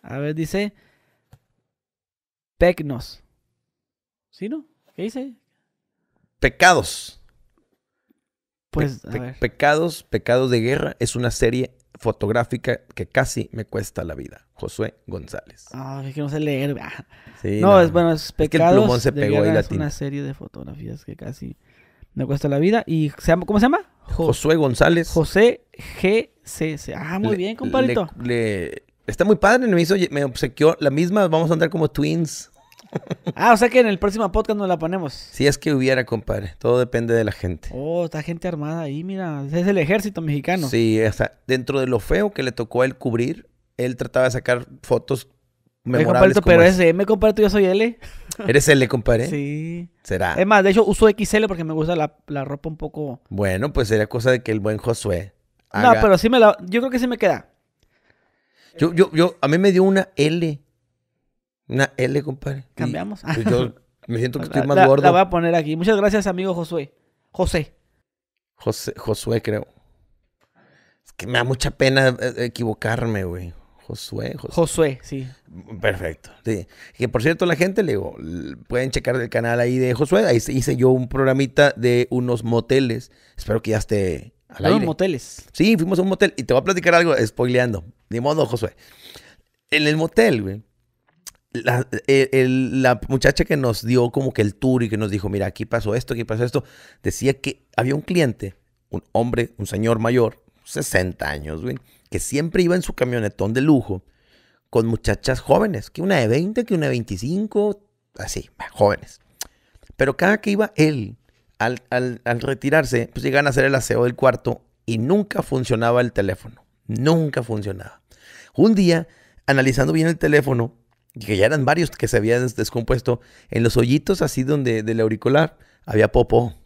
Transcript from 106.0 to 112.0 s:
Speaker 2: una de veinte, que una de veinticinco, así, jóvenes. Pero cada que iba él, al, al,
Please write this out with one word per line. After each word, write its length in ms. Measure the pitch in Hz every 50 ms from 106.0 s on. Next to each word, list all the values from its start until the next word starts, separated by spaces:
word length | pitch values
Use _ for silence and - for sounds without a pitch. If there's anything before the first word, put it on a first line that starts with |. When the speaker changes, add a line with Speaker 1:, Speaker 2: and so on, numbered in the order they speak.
| 170
Speaker 2:
una 140 | 196 196
de 100 | 151 117
veinte, 360 | 107 117 143 170 196 220 254 233
que 100 | - 208
una 100 | 165 151
de 60 | 135
veinticinco, 920 | 127 120 110 - 104 90 107 135 175 196 214 208 - 208 208 208 202 - _ _ _ _ _ _ _
así, 320 | - - - - - - _ _ - - -
jóvenes. 480 | - - 104 101 95 - - - - _ _ _ _ _ - - _ _ _ _ _ - - - -
Pero 180 | - 131 139 135
cada 240 | - 175 190 214 214
que 100 | - 208
iba 200 | 202 196 220 202 _
él, 420 | - 156 156 151 127 107 98 113 _ _ _ _ _ _ _ _
al, 240 | _ 110 120 127 120 _ _
al, 320 | 123 123